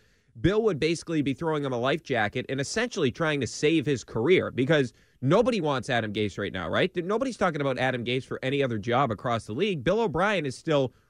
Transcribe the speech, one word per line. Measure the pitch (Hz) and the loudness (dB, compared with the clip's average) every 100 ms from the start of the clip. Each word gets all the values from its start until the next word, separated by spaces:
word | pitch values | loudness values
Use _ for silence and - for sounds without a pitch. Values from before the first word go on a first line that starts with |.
| _ _ _ 117 | _ _ _ -2
Bill | 139 214 | 2 4
would | 226 151 | 2 2
basically | 156 170 - 160 | 0 -2 -4 -2
be | 143 | -2
throwing | 127 165 156 | -2 -2 -2
him | 139 | -2
a | 123 | -2
life | 127 165 | 0 -2
jacket | - 120 104 127 127 | -2 0 0 -2 -6
and | 135 | -4
essentially | 135 - 240 208 139 | -4 -2 -4 0 -2
trying | - 160 147 | 0 -2 0
to | 139 | -4
save | - 151 165 151 | 0 2 2 2
his | 131 | -2
career | - 117 127 175 101 | -4 -2 2 4 2
because | - 131 156 127 - _ - | 0 2 2 2 -4 _ -4
nobody | 127 190 247 226 | 2 4 4 2
wants | 151 135 117 | 0 -2 0
Adam | 120 110 | 0 0
Gase | 104 104 - | 0 -2 -2
right | 101 | -4
now, | 92 82 | -4 -2
right? | 101 185 | 0 0
Nobody's | 175 170 226 269 202 | -2 -2 -2 -2 0
talking | 190 151 | 0 0
about | 139 127 | -2 0
Adam | 127 127 | 0 0
Gase | 117 127 | -2 -4
for | - - | -4 -6
any | 131 143 | -2 0
other | 135 110 | 0 -2
job | 107 120 139 | 0 2 2
across | 101 127 117 - | -2 -2 -2 -4
the | |
league. | 113 208 170 | -4 -2 -2
Bill | 117 208 | 0 0
O'Brien | 220 147 196 196 143 | 0 0 0 0 -2
is | - | -6
still | - 147 131 - _ | 0 2 2 -4 _